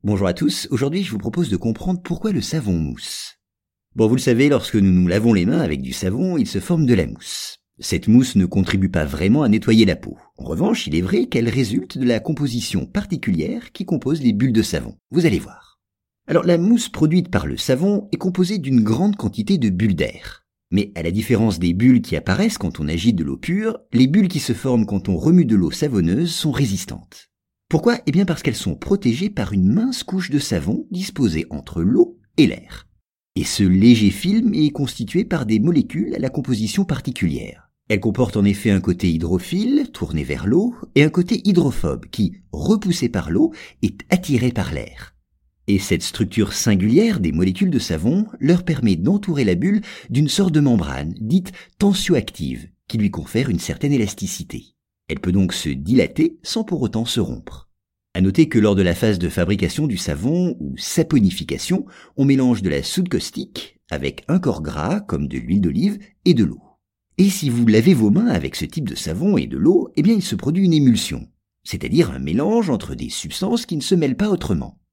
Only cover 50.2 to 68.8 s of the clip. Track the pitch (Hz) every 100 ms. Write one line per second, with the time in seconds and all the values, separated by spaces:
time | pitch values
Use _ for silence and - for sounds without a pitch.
50.2 | 147 - 190 151 143 113 76 95 - -
51.2 | 110 185 180 - - _ 202 196 - 151
52.2 | - - 71 60 76 _ _ 110 104 82
53.2 | 76 110 127 90 - 78 143 139 104 -
54.2 | 98 - 160 117 - _ _ _ _ -
55.2 | 90 95 95 - 78 67 73 123 87 -
56.2 | - - - 226 214 180 117 107 117 120
57.2 | 90 58 - - - _ _ _ _ -
58.2 | 95 95 156 117 104 98 90 85 110 98
59.2 | 85 - 87 98 90 - 147 95 - 73
60.2 | 110 170 180 - 71 65 - - 156 139
61.2 | 98 - - 69 - 185 285 - - -
62.2 | 139 135 127 113 95 71 - - 180 -
63.2 | - - - - - _ _ 73 69 -
64.2 | - 180 170 92 76 73 85 202 202 71
65.2 | 69 65 58 95 87 67 196 202 - _
66.2 | - 135 87 - _ _ _ _ _ -
67.2 | 196 185 143 120 113 107 127 151 107 135
68.2 | 233 101 69 - - -